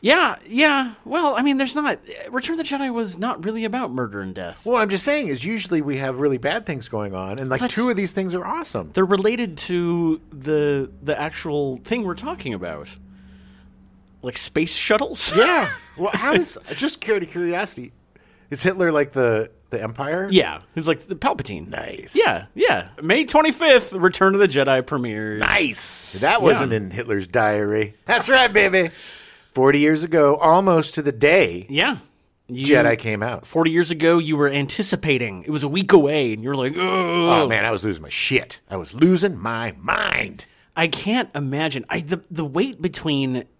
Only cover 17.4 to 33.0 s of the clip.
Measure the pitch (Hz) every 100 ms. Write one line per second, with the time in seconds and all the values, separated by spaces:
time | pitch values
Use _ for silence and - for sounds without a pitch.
17.4 | 175 170 208 - 123 _ _ _ _ _
18.4 | _ 139 180 185 175 151 143 135 123 110
19.4 | 110 _ _ 117 110 113 143 170 196 185
20.4 | 107 76 - - 160 160 - 185 269 -
21.4 | - 90 78 - - - - - 453 92
22.4 | 92 - 440 113 87 - 156 233 320 294
23.4 | 311 - 330 254 240 190 180 175 190 196
24.4 | 202 139 135 131 127 151 123 107 107 107
25.4 | 107 208 156 107 - - - 95 127 196
26.4 | 175 147 139 113 98 92 117 104 92 120
27.4 | 107 104 104 107 107 - - 233 240 262
28.4 | 247 202 196 185 170 - - - - -
29.4 | _ - 131 143 147 156 165 160 147 147
30.4 | 165 170 196 170 156 - 147 117 143 180
31.4 | 131 87 95 139 226 269 - _ _ _
32.4 | _ 123 135 139 117 113